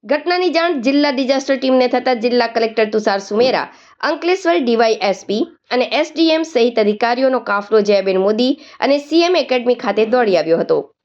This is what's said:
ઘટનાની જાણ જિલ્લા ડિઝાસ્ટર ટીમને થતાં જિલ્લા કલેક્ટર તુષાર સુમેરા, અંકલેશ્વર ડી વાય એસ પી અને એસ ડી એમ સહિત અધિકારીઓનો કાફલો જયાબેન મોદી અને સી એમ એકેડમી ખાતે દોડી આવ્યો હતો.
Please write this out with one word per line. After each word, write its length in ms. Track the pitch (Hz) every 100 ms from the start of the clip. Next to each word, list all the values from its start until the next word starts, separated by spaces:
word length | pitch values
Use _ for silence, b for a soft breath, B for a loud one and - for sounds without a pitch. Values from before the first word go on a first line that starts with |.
ઘટનાની 440 | 214 285 339 359 359
જાણ 320 | 311 339 294
જિલ્લા 300 | 220 285 294
ડિઝાસ્ટર 460 | 262 254 269 277 262
ટીમને 320 | 262 254 247
થતાં 320 | 247 247 247
જિલ્લા 260 | 240 240 233
કલેક્ટર 440 | 233 220 220 214
તુષાર 280 | 214 214 196
સુમેરા, 500 | 196 208 254 185 - B B B
અંકલેશ્વર 580 | 262 311 339 370 339 349
ડી 180 | 247 226
વાય 160 | 226
એસ 320 | 214 202 185 -
પી 200 | 208 339 _ _
અને 140 | 247
એસ 280 | 240 254 302 269
ડી 120 | 330
એમ 140 | 320
સહિત 360 | 320 247 233 233
અધિકારીઓનો 640 | 208 214 233 247 262 254
કાફલો 400 | 220 202 208 220
જયાબેન 380 | 202 202 190 185
મોદી 420 | 196 220 254 285 B B
અને 180 | 247 285
સી 220 | 285 320
એમ 160 | 339 349
એકેડમી 380 | 262 254 240
ખાતે 320 | 240 240 208 220
દોડી 300 | 247 226 175
આવ્યો 220 | 156 165
હતો. 300 | - 156 - _